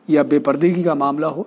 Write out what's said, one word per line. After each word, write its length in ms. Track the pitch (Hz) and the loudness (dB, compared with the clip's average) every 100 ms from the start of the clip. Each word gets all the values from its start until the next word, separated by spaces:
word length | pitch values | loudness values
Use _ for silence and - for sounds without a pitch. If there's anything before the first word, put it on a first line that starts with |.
| - | -2
یا 140 | 151 | 0
بے 180 | 131 147 | 2 2
پردگی 440 | 143 143 175 180 | 0 0 0 0
کا 100 | 170 | 0
معاملہ 320 | 143 139 143 156 | 0 -2 -2 -4
ہو، 180 | 143 | -6